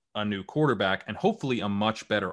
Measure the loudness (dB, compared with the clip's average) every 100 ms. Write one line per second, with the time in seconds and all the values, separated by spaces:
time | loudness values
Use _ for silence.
0 | _ -6 -4 -4 -4 0 2 4 2 0
1 | -4 0 0 0 -2 -2 0 2 2 0
2 | 0 0 0